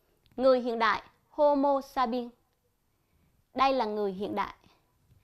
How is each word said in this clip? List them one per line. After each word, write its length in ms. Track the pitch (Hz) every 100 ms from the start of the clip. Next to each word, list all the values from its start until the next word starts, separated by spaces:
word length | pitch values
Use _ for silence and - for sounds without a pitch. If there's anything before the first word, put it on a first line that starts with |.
| _ _ _ -
Người 240 | 262 254
hiện 180 | 240 233
đại 240 | 220 - - _ _
Homo 500 | - 294 285 285 269
sapiens. 520 | 262 277 247 247 240 - _ _ _ _ _ _ _ _ _ _ _
Đây 180 | 254 269
là 120 | 262
người 280 | 214 214 202
hiện 220 | 185 208
đại. 200 | 208 - - _ _ _ _ _ _